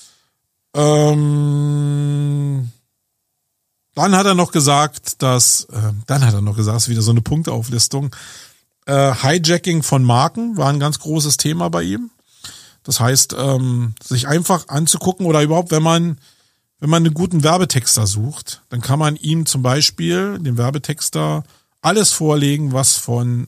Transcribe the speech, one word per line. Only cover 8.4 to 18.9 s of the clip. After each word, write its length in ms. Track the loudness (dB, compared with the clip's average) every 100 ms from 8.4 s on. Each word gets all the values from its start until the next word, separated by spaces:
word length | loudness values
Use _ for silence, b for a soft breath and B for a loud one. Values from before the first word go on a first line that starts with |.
| B B _ _ -2
äh, 280 | 2 2
Hijacking 680 | 2 2 2 2 0 0 -2
von 200 | 2 2
Marken 540 | 4 4 2 -2 -4 -2
war 120 | 0
ein 100 | 0
ganz 200 | -2 -4
großes 380 | -4 -4 -2 -2
Thema 320 | -2 -2 -2
bei 140 | -2
ihm. 260 | -2 -4 -8 _ B B B B B B
Das 160 | -6 0
heißt, 360 | 2 2 0 -2
ähm, 560 | 0 0 0 0 -2 -6
sich 240 | -4 -2 0
einfach 400 | 0 2 -2 -2
anzugucken 580 | -2 0 0 -2 -2 2
oder 160 | 2
überhaupt, 300 | 2 0 0
wenn 120 | 0
man, 340 | 2 2 0 -4 b b b b b _
wenn 100 | 0
man 160 | 2 2
einen 80 |
guten 300 | 0 0 2
Werbetexter 640 | 2 2 0 0 0 0 0
sucht, 560 | -2 -4 -6 -14 -16 _
dann 120 | -6
kann 180 | -2